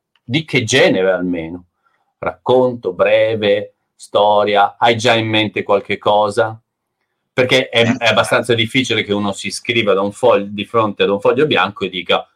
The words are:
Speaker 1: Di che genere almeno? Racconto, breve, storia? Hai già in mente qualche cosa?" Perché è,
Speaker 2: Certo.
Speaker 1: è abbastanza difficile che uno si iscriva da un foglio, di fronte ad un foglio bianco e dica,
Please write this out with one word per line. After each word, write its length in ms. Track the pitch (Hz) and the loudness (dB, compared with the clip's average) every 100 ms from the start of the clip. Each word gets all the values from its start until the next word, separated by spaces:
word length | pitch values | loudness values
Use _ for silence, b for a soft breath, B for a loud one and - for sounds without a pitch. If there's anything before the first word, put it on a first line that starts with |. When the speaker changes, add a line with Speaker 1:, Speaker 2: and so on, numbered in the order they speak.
| _ _ | _ _
Speaker 1:
Di 200 | - 139 | -6 -6
che 200 | 156 147 | -2 -4
genere 480 | 110 135 175 101 95 | 0 2 2 2 0
almeno? 540 | 90 90 87 80 90 - _ _ _ _ _ | 0 -2 -4 -8 -12 -18 _ _ _ _ _
Racconto, 760 | 85 - - 127 127 117 95 | -10 -6 0 2 2 -2 -6
breve, 840 | 90 98 110 110 110 104 104 101 _ _ _ | -2 2 2 2 0 0 0 -2 _ _ _
storia? 800 | - 107 104 104 104 101 101 - | -4 0 2 2 2 2 0 0
Hai 200 | 120 117 | 0 2
già 160 | 120 | 2
in 140 | 113 110 | 2 2
mente 360 | 107 107 110 | 0 -2 -2
qualche 340 | 98 98 - 98 | -2 -2 -2 -4
cosa?" 640 | - 104 104 104 110 113 _ _ _ _ _ _ _ | 0 2 2 0 -2 -4 _ _ _ _ _ _ _
Perché 380 | - 123 135 135 | -2 0 0 0
è, 160 | 117 117 | 2 2
Speaker 2:
Certo. 180 | 131 | 2
Speaker 1:
è 40 | - | 0
abbastanza 460 | 117 113 123 117 | 0 2 0 0
difficile 500 | 117 117 131 123 110 | -2 0 -2 -2 -2
che 100 | 101 | -2
uno 180 | 104 101 | -2 -4
si 140 | 95 98 | -6 -10
iscriva 460 | - - 117 101 | -10 -4 -2 0
da 80 | 95 | 0
un 100 | 104 | -2
foglio, 360 | - 120 101 101 | 0 2 2 0
di 160 | 104 98 | -8 -4
fronte 380 | 113 107 - | -2 -2 0
ad 60 | 95 | -2
un 100 | 101 | 0
foglio 240 | 123 120 151 | 0 0 0
bianco 400 | 95 95 - 95 | 0 -2 -4 -8
e 40 | |
dica, 380 | 90 - 92 - | -6 -2 -4 -4